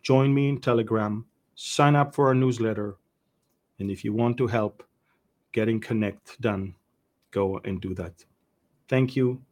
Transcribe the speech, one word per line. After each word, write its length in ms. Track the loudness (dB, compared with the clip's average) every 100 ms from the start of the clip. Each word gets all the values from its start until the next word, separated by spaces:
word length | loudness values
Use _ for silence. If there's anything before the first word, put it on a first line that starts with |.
Join 320 | 2 2 2 0
me 140 | -2
in 120 | -2
Telegram. 640 | -2 -2 0 -2 -2 -6 -10 _ _ -18
Sign 400 | -8 4 4 4
up 180 | 0
for 140 | 0 2
our 80 | 2
newsletter. 600 | 0 0 -4 -4 -8 -12 _ _ _ _ _ _ _ _
And 100 | -8
if 160 | -6 -4
you 80 |
want 240 | 0 0 6
to 80 | 6
help 380 | 6 0 -4 -20 _ _ _ _ _ _
getting 280 | 0 0 0
Connect 600 | -2 0 0 -4 -20 -4
done, 360 | -4 -2 -6 -12 _ _ _ _ _
go 280 | -2 -2 -2 -6
and 160 | -8
do 120 | -6
that. 320 | -8 -10 -14 _ _ _ _ _ _ _
Thank 280 | 0 0 0
you. 260 | -2 -4 -14